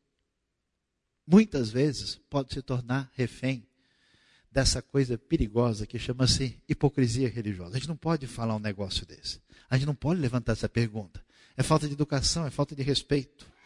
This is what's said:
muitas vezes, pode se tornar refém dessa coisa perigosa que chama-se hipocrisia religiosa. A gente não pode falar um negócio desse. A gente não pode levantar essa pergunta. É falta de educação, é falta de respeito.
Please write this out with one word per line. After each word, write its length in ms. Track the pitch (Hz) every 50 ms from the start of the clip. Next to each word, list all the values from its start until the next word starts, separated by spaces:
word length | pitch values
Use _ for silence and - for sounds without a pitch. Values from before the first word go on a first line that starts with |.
| _ _ _ _ _ _ _ _ _ _ _ _ _ _ _ _ _ _ _ _ _ _ _ _ _
muitas 440 | - 160 208 220 214 - 143 120 107
vezes, 500 | 107 127 139 151 131 110 107 95 - - _ _
pode 240 | - 143 135 - -
se 80 | 143 127
tornar 480 | - 131 123 120 117 127 139 135 127 _
refém 520 | - 127 113 - - - 131 135 123 107 _ _ _ _ _ _ _ _ _ _ _ _ _ _ _ _ _
dessa 320 | _ 135 135 - - 131 -
coisa 340 | - - 143 139 123 120
perigosa 720 | 113 - _ 165 160 120 107 101 117 120 120 113 101 107
que 120 | - - 117
chama-se 580 | - - 123 123 131 120 107 - 135 127 - - _ -
hipocrisia 600 | 151 - - 139 - - 131 120 113 127 135 120
religiosa. 460 | 101 120 110 104 101 90 87 85 95
A 40 | 131
gente 100 | 127 151
não 80 | 170
pode 300 | 139 - 160 165 151 135
falar 280 | 117 - - 117 113 110
um 60 | 107
negócio 460 | 104 107 101 98 104 95 - - -
desse. 340 | - - - - - - - _ _ - - - _
A 80 | 131
gente 100 | 131 131
não 80 | 147 143
pode 260 | - - 151 175 185
levantar 320 | 147 123 120 127 113 - 113
essa 160 | - - 104
pergunta. 560 | - 117 117 113 104 110 101 87 _ - - _ _ _ - _ _
É 60 | - 127
falta 240 | - 156 156 147
de 80 | 147 143
educação, 520 | 139 151 - - 135 123 - - 170 165
é 40 | 139
falta 260 | - - 143 - 156
de 60 | 139 131
respeito. 680 | 135 139 - - - 143 143 131 - _ _ - - _ _ _